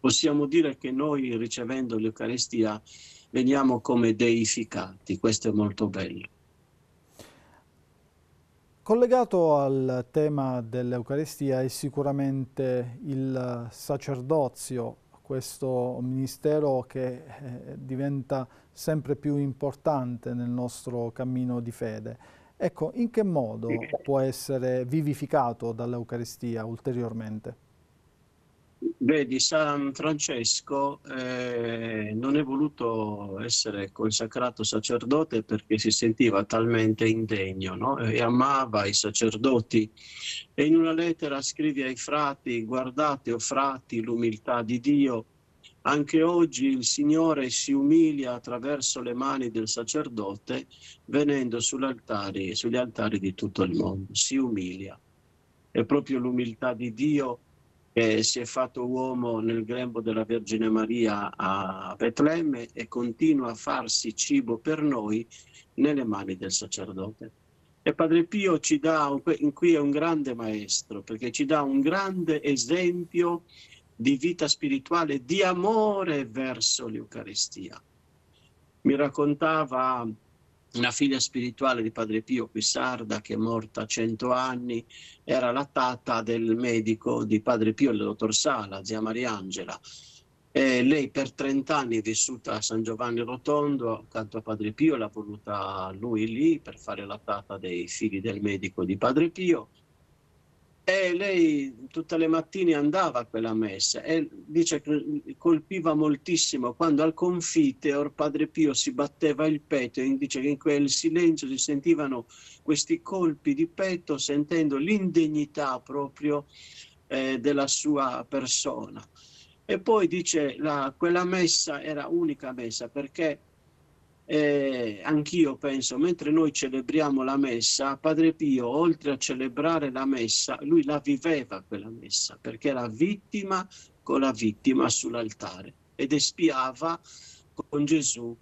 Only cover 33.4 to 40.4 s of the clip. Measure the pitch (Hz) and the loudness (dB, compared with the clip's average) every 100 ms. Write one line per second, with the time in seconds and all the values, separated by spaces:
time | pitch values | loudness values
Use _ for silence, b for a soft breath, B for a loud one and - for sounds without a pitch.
33.4 | 113 - 110 101 98 - 110 107 113 131 | -2 -2 -2 -4 -8 -2 -2 0 -4 -4
34.4 | 123 - 107 110 - 120 117 147 160 113 | -4 -2 -2 -2 0 -2 2 2 2 -2
35.4 | - 107 - 110 110 - 117 110 120 98 | -2 -4 0 0 2 2 2 4 4 4
36.4 | 104 113 113 113 110 107 113 110 110 104 | 2 0 2 4 4 4 2 2 0 -2
37.4 | 95 95 95 104 120 135 113 117 117 123 | -2 -4 -6 -2 -2 0 0 2 4 4
38.4 | 131 135 123 107 101 104 107 104 113 107 | 4 2 2 0 0 0 0 2 0 2
39.4 | 135 123 107 113 107 - B B B B | 2 2 2 0 0 -8 B B B B